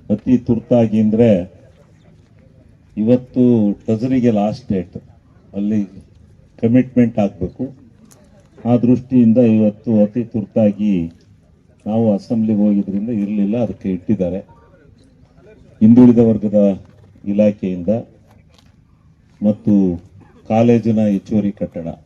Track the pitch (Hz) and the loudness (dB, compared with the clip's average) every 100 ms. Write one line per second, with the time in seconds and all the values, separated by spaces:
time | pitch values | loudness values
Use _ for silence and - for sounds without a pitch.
0 | - 107 - 123 - 113 - 120 113 107 | -6 -6 0 -2 0 -4 0 0 0 0
1 | 107 107 117 98 92 - - _ _ _ | 0 2 2 2 -2 -16 -20 _ _ _
2 | _ _ _ _ _ _ _ _ _ - | _ _ _ _ _ _ _ _ _ -6
3 | 107 127 131 131 123 117 104 98 - 110 | 0 0 -2 0 2 2 0 -4 -6 -4
4 | 127 131 120 104 104 107 - 98 90 - | -2 0 0 0 -2 -6 -6 -6 -6 -16
5 | - _ _ _ _ 98 104 107 95 95 | -20 _ _ _ _ -8 -4 -4 -6 -12
6 | - _ - _ _ - 117 123 123 - | -20 _ -20 _ _ -6 0 0 0 0
7 | 120 110 101 - 90 - 127 - - _ | 0 0 -4 -4 -12 -10 -14 -14 -20 _
8 | _ - _ _ _ - 117 117 117 123 | _ -20 _ _ _ -12 -2 0 2 0
9 | - 127 117 113 120 110 107 101 - 110 | 2 2 4 4 4 4 0 -2 -2 0
10 | 104 123 113 113 98 117 107 98 107 95 | 0 -2 -6 -8 -6 0 0 0 -2 -2
11 | 82 - _ _ _ _ _ _ 104 110 | -4 -12 _ _ _ _ _ _ -6 -2
12 | 113 101 - 117 110 104 104 101 98 98 | 0 0 -2 -2 0 0 0 0 -2 -6
13 | 110 113 101 104 101 117 107 95 101 90 | -6 -6 -4 -4 -2 -2 -4 -6 -8 -8
14 | - 107 90 92 - - _ _ _ _ | -4 -4 -4 -6 -12 -20 _ _ _ _
15 | _ _ _ _ - - _ _ 110 120 | _ _ _ _ -20 -20 _ _ 4 6
16 | 123 117 113 104 104 104 101 92 - - | 6 6 2 0 0 2 0 0 -10 -20
17 | - - 98 101 107 104 95 90 85 113 | -20 -16 -6 0 0 0 -8 -6 -4 -6
18 | - _ _ _ _ _ _ _ _ _ | -6 _ _ _ _ _ _ _ _ _
19 | _ _ _ _ 104 104 - 101 92 87 | _ _ _ _ -4 -2 0 2 2 -4
20 | - - - - - 110 120 117 110 110 | -12 -20 -20 -20 -4 0 2 2 0 0
21 | 107 98 - 110 101 - 87 87 82 - | 0 -2 -2 -2 -2 -6 -12 -10 -12 -14